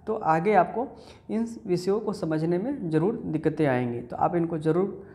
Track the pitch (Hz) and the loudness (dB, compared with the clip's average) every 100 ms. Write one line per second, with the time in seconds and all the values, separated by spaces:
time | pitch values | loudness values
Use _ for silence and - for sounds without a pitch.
0 | - 220 160 165 185 196 170 220 269 - | -8 -4 2 2 4 4 4 0 -6 -8
1 | - - - 208 226 - 196 175 190 208 | -20 -20 -6 -4 -4 -6 -2 -2 0 0
2 | 214 190 165 156 165 175 233 285 175 156 | -2 -4 -2 0 0 0 -2 -4 0 2
3 | 180 226 170 156 156 151 151 123 123 120 | 2 -2 -4 0 0 2 2 2 0 -4
4 | - - 160 175 170 165 160 170 196 - | -6 0 0 2 0 0 2 2 0 -4
5 | - | -14